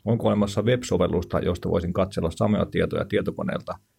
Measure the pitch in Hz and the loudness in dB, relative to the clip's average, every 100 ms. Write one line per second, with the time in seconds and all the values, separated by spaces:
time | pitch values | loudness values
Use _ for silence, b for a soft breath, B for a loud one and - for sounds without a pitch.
0 | 110 117 110 104 101 110 113 123 - 90 | -2 2 2 2 2 2 2 0 0 0
1 | 85 82 - - - 90 87 87 87 92 | 2 0 0 -2 0 -2 0 0 0 0
2 | 95 - 85 - 104 101 - 87 85 - | 0 0 -4 0 2 2 0 0 0 -2
3 | - 98 95 - - - - - _ | 0 0 -2 -4 -4 -4 -6 -12 _